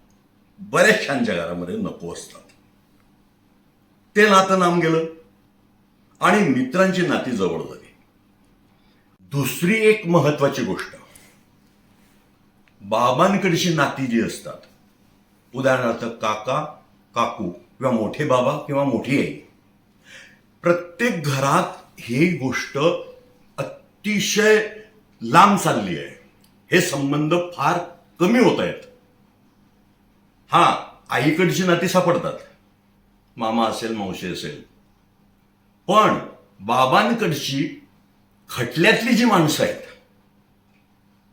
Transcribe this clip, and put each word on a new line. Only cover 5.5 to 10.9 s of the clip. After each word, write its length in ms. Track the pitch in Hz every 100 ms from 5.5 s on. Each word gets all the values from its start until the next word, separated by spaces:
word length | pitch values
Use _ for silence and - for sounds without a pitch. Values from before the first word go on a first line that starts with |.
| _ _ _ _ _ _ _
आणि 280 | 170 208 170
मित्रांची 520 | 127 127 180 190 180
नाती 300 | 151 113 131
जवळ 280 | 104 90 82
झाली. 340 | - - - _ _ _ _ _ _ _ _ _ _ _ _ _
दुसरी 680 | 92 143 131 - 175 220 214
एक 220 | 214 170
महत्त्वाची 560 | 170 143 147 180 -
गोष्ट, 320 | 95 87 -